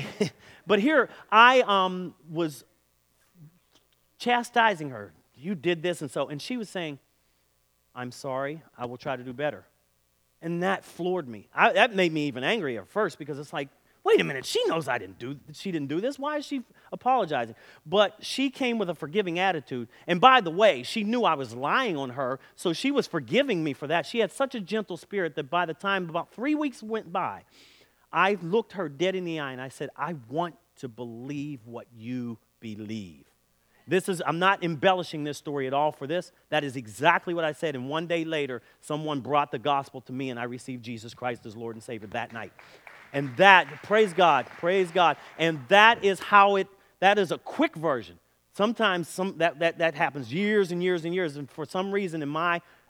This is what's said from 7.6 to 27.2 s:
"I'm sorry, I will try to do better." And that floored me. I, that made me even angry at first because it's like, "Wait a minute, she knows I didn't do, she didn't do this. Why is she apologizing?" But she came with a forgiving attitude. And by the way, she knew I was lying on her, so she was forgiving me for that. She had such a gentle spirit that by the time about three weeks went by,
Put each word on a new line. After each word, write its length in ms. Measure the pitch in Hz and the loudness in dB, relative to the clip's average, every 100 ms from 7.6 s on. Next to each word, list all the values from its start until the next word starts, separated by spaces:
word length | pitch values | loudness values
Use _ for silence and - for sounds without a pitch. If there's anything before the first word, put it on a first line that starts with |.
| _ _ _ | _ _ _
"I'm 180 | - 123 | -12 -12
sorry, 500 | 120 139 131 139 156 - - | -10 -8 -6 -6 -8 -16 -12
I 80 | |
will 140 | 120 123 | -12 -8
try 180 | 151 131 | -6 -6
to 80 | |
do 80 | 123 | -8
better." 320 | 123 147 101 - _ _ _ _ _ _ _ | -6 -6 -6 -16 _ _ _ _ _ _ _
And 200 | 165 170 | -6 -2
that 220 | 185 190 | 0 -2
floored 420 | - - 175 180 135 | -6 -6 -4 -2 -4
me. 220 | 107 - | -12 -10
I, 180 | 143 214 | 4 4
that 220 | 190 247 196 | 6 4 4
made 160 | 180 | 2
me 140 | 160 147 | 2 -2
even 180 | 123 | -2
angry 320 | 139 226 147 113 | -2 0 -2 -6
at 100 | 92 | -6
first 320 | 202 208 - | -2 -2 -4
because 200 | 147 139 | -10 -10
it's 140 | 147 | -8
like, 180 | 160 143 _ _ _ | -8 -10 _ _ _
"Wait 160 | 370 440 | 4 4
a 40 | |
minute, 200 | 165 135 | 4 -2
she 180 | - 440 480 | -4 -2 0
knows 220 | 165 135 | 0 0
I 100 | 120 | -2
didn't 200 | 92 95 | -4 -12
do, 200 | 120 143 - | -12 -12 -14
she 180 | 151 196 | -12 -6
didn't 180 | 165 139 | -6 -4
do 120 | 156 | -4
this. 180 | 233 269 | -4 -4
Why 200 | 277 302 | -6 -6
is 60 | |
she 180 | 277 277 233 _ - | -6 -8 -8 _ -16
apologizing?" 640 | 185 247 262 180 143 117 113 - - 156 | -6 0 2 2 -2 -4 -8 -20 -20 -2
But 300 | 190 202 - | 2 2 0
she 320 | - - 269 | -10 -2 -2
came 280 | - 254 233 | -2 -2 -2
with 120 | 180 | -4
a 40 | 160 | -4
forgiving 420 | 143 185 190 170 | -4 -2 -2 0
attitude. 480 | 190 165 - 127 117 - - | 0 0 -6 -8 -8 -14 -2
And 120 | 175 | 6
by 200 | 247 262 | 8 8
the 100 | 175 | 6
way, 320 | 165 214 139 | 4 4 4
she 220 | 123 226 | -2 -4
knew 180 | 208 247 | -2 2
I 120 | 196 | 2
was 200 | 151 127 | 0 -4
lying 420 | 117 143 220 254 156 | -6 0 0 0 -2
on 140 | 135 | -4
her, 300 | 123 127 131 - - | -4 -4 -4 -10 -6
so 160 | 185 | -4
she 180 | 165 262 | -2 0
was 160 | 285 - | 0 -2
forgiving 560 | 165 117 190 285 190 | -4 0 0 2 0
me 100 | 156 | -2
for 140 | 131 139 | -6 -2
that. 180 | 170 | -2
She 140 | - 240 | -2 -2
had 140 | 202 | -2
such 240 | - 269 240 | 0 -4 -4
a 40 | |
gentle 360 | 175 220 202 170 | -6 -6 -6 -10
spirit 400 | - 202 165 151 | -6 -4 -4 -4
that 80 | |
by 200 | 139 175 | -4 -2
the 100 | 170 | -2
time 340 | 156 202 196 175 | -4 -2 -2 -2
about 240 | 165 - | -6 -6
three 240 | - 262 302 | -6 -4 -2
weeks 260 | 302 233 | -2 -6
went 300 | 214 220 165 | -8 -8 -6
by, 320 | 185 | -4